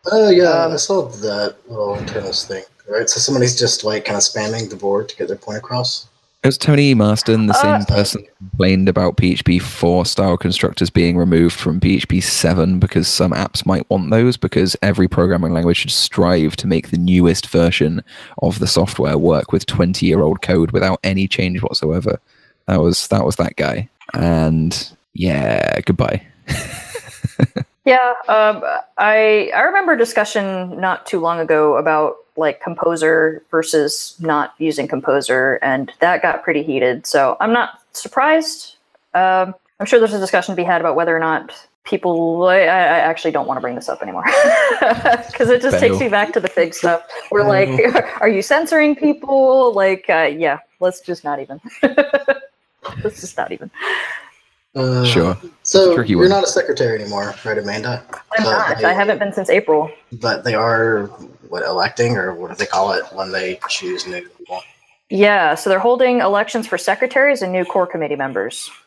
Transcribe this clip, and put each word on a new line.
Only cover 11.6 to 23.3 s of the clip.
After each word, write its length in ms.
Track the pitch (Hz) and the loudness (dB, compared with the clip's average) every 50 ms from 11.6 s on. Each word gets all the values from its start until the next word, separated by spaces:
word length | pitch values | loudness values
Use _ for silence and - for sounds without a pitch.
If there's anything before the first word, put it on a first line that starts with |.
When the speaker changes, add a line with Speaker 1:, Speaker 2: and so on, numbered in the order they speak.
| - 80 78 - | -4 -2 0 2
Speaker 3:
P 180 | - 87 95 | 2 2 2
H 100 | 78 - | 2 0
P 120 | - 78 92 | 0 0 0
seven 600 | - - - - - 82 87 90 80 90 92 90 | 0 -2 -2 0 2 2 2 2 2 2 2 2
because 280 | 98 98 - - 87 | 2 2 2 0 0
some 240 | - - - - 90 | 0 0 0 0 0
apps 320 | 65 - 90 - - - - | 0 -2 -4 -4 -6 -4 -2
might 240 | - 92 - - _ | 0 -2 -2 0 _
want 180 | 98 95 90 71 | -2 -2 0 2
those, 280 | 110 113 117 123 120 | 2 4 4 2 2
because 380 | - - - - - 92 92 - - | 0 -4 -2 2 2 2 2 0 0
every 260 | - 101 95 - 92 | 0 0 2 2 2
programming 460 | 90 - - 87 90 92 87 87 82 85 | 2 4 2 2 2 2 0 0 0 0
language 240 | 82 85 85 85 | 0 2 2 0
should 140 | - - 143 | 0 -2 -2
strive 640 | - - - - - - 90 87 92 85 78 76 - | -2 -2 -2 -2 0 2 2 4 4 2 2 0 -2
to 100 | - - | -2 -2
make 240 | 95 90 80 - - | 0 0 -2 -2 -2
the 80 | - | -2
newest 480 | 87 87 90 92 90 87 85 85 - - | 0 2 4 4 6 6 4 4 0 -4
version 580 | - - 90 85 85 87 - 76 78 85 - - _ - - - - - - | -2 0 2 2 2 2 2 0 0 0 -4 -8 _ -20 -20 -20 -18 -8 -4
of 160 | - 85 95 | -4 -2 -2
the 80 | - - | -2 -2
software 540 | - - - 87 - - - - 71 73 73 | 0 2 0 0 0 -2 -2 -2 0 0 2
work 320 | 82 87 78 73 - - | 2 2 2 2 0 0
with 160 | - - - | -2 -2 -2
twenty-year-old 720 | - - - 87 87 92 - 87 87 80 98 78 78 80 95 | -2 -2 0 0 0 0 0 0 2 2 2 2 2 0 -2
code 300 | - - 90 85 82 80 | -2 0 2 2 2 2
without 280 | - 90 92 95 95 - - | 0 0 0 0 -2 -2 -2
any 240 | 95 95 95 95 | -2 0 0 -2
change 340 | 95 - - 92 90 90 92 | -2 -2 -2 -2 -2 -2 -4
whatsoever. 580 | - - - - - 76 80 90 - - - - _ _ _ _ _ _ _ _ _ | -4 -4 -4 -2 -2 0 -2 0 -2 -2 -4 -4 _ _ _ _ _ _ _ _ _
That 160 | - 95 87 | -2 0 2
was, 260 | 82 85 82 - - - | 2 2 2 0 -2 -2
that 140 | - 104 - | 0 0 0
was 120 | 64 | 0